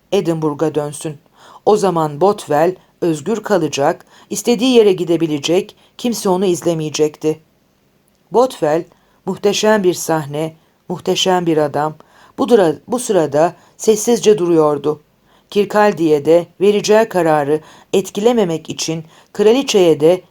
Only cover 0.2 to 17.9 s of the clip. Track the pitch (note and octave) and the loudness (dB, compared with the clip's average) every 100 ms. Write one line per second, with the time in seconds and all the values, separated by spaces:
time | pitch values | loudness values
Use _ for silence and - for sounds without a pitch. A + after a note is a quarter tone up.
0.2 | D#3+ E3 D#3 C#3+ D#3 D3+ D3 D3+ E3 C#3+ | -2 -2 -4 -2 -2 -2 -6 -8 -12 -14
1.2 | _ _ - - - G#3 G3 E3+ D#3 D3 | _ _ -20 -6 0 2 2 0 -2 0
2.2 | F#3 G3+ - D3 E3+ F#3 _ _ E3+ D#3 | 0 0 -2 0 0 -2 _ _ -4 -4
3.2 | C#3+ G#3+ - G3 D#3 - C#3+ F3 _ _ | -4 -6 -2 -2 -2 -2 -2 -2 _ _
4.2 | _ G3 - A#3 B3+ A#3+ G#3 F3+ E3+ E3 | _ -6 -2 0 2 4 4 2 0 -2
5.2 | E3 D3 C#3 F3 G#3 - _ - A#3+ G#3+ | -2 -4 -2 -2 -2 -10 _ -8 -6 -4
6.2 | G3+ F3+ G3 F3 F3 E3 D#3 C#3 D3+ D3+ | -2 0 0 -2 -2 -4 -4 -2 -2 -2
7.2 | D#3 D#3 _ _ _ _ _ _ _ _ | -6 -6 _ _ _ _ _ _ _ _
8.2 | _ G#3+ B3+ - D3+ D#3+ F#3 _ _ _ | _ 0 0 0 -2 -2 -4 _ _ _
9.2 | - F#3+ G3+ - G#3+ G#3+ F3+ D#3+ - D#3+ | -10 -4 -2 0 2 2 2 -2 -2 -4
10.2 | C#3+ D3 D#3 D#3+ _ _ - F3 - F3+ | -4 -6 -8 -10 _ _ -12 -8 -4 -2
11.2 | F#3+ F3+ E3+ D#3 D3 C#3+ D3+ D#3 _ _ | 0 0 0 0 0 -2 -4 -6 _ _
12.2 | _ - B3+ - F3 D3 - B3 B3 F#3+ | _ -8 2 4 4 0 -6 -8 -2 -2
13.2 | D3+ C#3+ E3+ - _ _ - G#3+ - A#3 | 0 0 0 -2 _ _ 0 0 0 2
14.2 | G#3+ G#3 F3 E3 D3+ C#3+ C#3 D#3 _ _ | 2 2 2 2 2 0 -4 -6 _ _
15.2 | _ _ _ G3+ G3 G#3 G#3 D#3+ E3 D3+ | _ _ _ -2 0 2 2 2 0 2
16.2 | C#3+ E3+ E3+ - G3 G#3 F3+ G#3+ A3+ F#3 | 4 2 2 0 0 0 2 2 2 0
17.2 | E3 D3+ C#3 D3+ - - _ | 0 0 0 -2 -4 -20 _